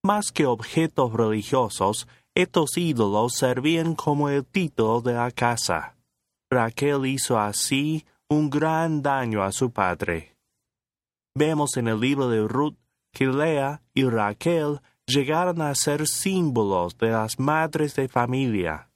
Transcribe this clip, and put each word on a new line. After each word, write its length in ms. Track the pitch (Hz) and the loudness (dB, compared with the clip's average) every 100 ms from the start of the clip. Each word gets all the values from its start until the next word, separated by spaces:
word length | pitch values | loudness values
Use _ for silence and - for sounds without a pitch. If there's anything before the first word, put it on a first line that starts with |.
Más 280 | 196 208 - | 2 0 0
que 140 | - 143 | 0 2
objetos 680 | 113 110 160 160 - 123 | 0 -2 0 0 0 0
religiosos, 920 | 113 110 107 98 131 113 - 98 107 - - _ - | 2 0 0 0 0 0 0 0 0 -8 -20 _ -2
estos 420 | 180 175 147 - | 0 0 0 0
ídolos 560 | 170 123 104 104 120 - | 0 2 2 2 0 0
servían 580 | 131 127 143 165 165 | 0 2 0 0 0
como 360 | 156 - 147 143 | -2 0 0 2
el 160 | 143 127 | 0 -2
título 560 | 190 165 - 110 117 | -2 -2 0 2 2
de 120 | 120 | 0
la 160 | 120 120 | -2 -2
casa. 640 | - 120 120 - 82 - _ _ _ _ _ _ | 0 0 0 -2 -4 -6 _ _ _ _ _ _
Raquel 560 | 127 117 - 143 143 131 | 0 0 0 0 0 -2
hizo 340 | 135 - 117 | -4 0 0
así 680 | 104 101 - 135 147 156 - _ _ | 0 -2 0 0 0 -4 -6 _ _
un 220 | 151 151 | 0 2
gran 520 | 147 160 160 165 156 | 0 0 0 0 0
daño 420 | 139 135 120 107 | 0 0 0 0
a 80 | 98 | -2
su 200 | - 127 | 0 -2
padre. 640 | 120 92 85 - 82 - _ _ _ _ _ _ _ _ _ _ 139 | 0 0 0 -4 -4 -8 _ _ _ _ _ _ _ _ _ _ -2
Vemos 420 | 151 151 147 131 | 0 2 -2 -2
en 100 | 117 | -2
el 120 | 110 | 0
libro 300 | 127 139 127 | 0 0 0
de 180 | 113 107 | 0 0
Ruth 280 | 127 151 - _ _ _ | 0 -2 -6 _ _ _
que 140 | - 131 | -2 0
Lea 560 | 135 156 151 135 147 _ | 0 0 0 -2 -6 _
y 100 | - 131 | 0 2
Raquel 760 | 117 104 107 165 170 147 143 _ _ - | 2 0 -2 -2 0 0 -4 _ _ -2
llegaron 560 | 135 135 156 180 170 | 0 2 0 0 0
a 140 | 151 139 | -2 0
ser 320 | - 147 156 | 0 0 -2
símbolos 880 | - 196 190 160 120 101 92 87 - | -2 -2 0 2 2 2 0 -2 -2
de 120 | 113 | 0
las 300 | 113 110 - | 0 -2 -2
madres 560 | 139 156 160 156 147 143 | 0 0 0 -2 -2 -2
de 120 | 135 | -2
familia. 800 | 123 120 127 131 107 85 78 - | 0 0 0 0 0 -2 -4 -12